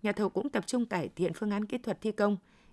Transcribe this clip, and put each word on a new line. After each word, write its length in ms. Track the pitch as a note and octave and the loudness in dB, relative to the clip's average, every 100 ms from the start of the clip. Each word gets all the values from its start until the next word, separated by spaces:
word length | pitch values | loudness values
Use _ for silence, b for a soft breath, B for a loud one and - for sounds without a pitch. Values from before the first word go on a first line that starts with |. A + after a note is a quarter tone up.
nhà 80 | G#3+ | 0
thầu 180 | G3 G3+ | 0 0
cũng 200 | F#3+ C4+ | 0 0
tập 180 | A3+ E3 | -2 0
trung 180 | C4+ A#3 | 0 0
cải 240 | F#3 C#3+ | -2 -4
thiện 240 | - E3+ | 0 -2
phương 180 | E3 G#3 | 0 -2
án 140 | G3+ G#3+ | 0 -2
kỹ 120 | B3 | -4
thuật 240 | A#3 F#3+ | -4 -2
thi 100 | A3 | -2
công 260 | G3+ G#3 G3+ b b b | 2 2 2 b b b